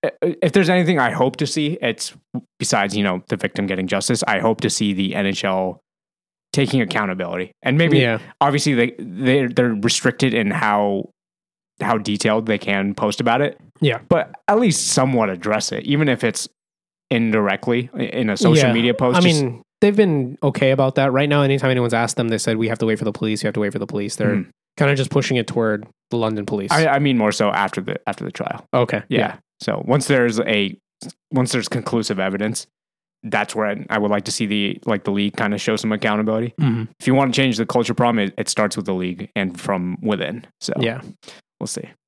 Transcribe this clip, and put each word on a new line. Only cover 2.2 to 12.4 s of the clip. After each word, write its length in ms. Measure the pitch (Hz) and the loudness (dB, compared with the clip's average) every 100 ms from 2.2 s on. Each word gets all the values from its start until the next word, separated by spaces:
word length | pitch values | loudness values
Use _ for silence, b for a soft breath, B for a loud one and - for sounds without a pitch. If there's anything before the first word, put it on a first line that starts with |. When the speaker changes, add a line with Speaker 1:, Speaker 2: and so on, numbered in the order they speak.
| _ - _ _ | _ -12 _ _
Speaker 1:
besides, 380 | 214 110 101 101 | -2 0 0 0
you 60 | |
know, 180 | 101 90 - | 0 -2 -4
the 80 | 104 | -4
victim 300 | - - 101 | -4 -4 -4
getting 200 | 95 95 | -2 -2
justice, 340 | 101 - 120 - | -2 0 -2 0
I 120 | 101 | 0
hope 200 | 110 107 | 0 0
to 80 | 107 | -2
see 220 | - 104 | 0 -2
the 220 | 95 98 | 0 -2
N 120 | 92 98 | -2 -2
H 180 | 92 | -2
L 360 | 98 95 92 87 _ _ _ _ _ _ _ | -2 -2 -4 -6 _ _ _ _ _ _ _
taking 280 | - 139 135 | -2 0 0
accountability. 720 | 107 117 104 92 87 90 92 _ | 0 -2 -2 -4 -6 -6 -8 _
And 160 | 131 139 | 0 2
maybe, 200 | 165 143 | 4 4
Speaker 2:
Yeah. 180 | 123 110 B - | 4 0 B 0
Speaker 1:
obviously, 340 | 143 139 151 | 2 2 2
they, 200 | 127 120 120 | 2 2 -2
they're, 500 | 113 90 127 139 127 | -12 -2 2 2 2
they're 240 | 120 123 | 2 2
restricted 600 | 110 113 - 131 - 135 | 2 0 2 0 2 0
in 160 | 113 101 | 2 0
how, 600 | 98 107 104 104 98 - _ _ _ _ _ _ _ | 0 2 2 2 -2 -6 _ _ _ _ _ _ _
how 160 | 101 113 | -2 -2
detailed 500 | 107 104 110 110 | -2 -2 0 0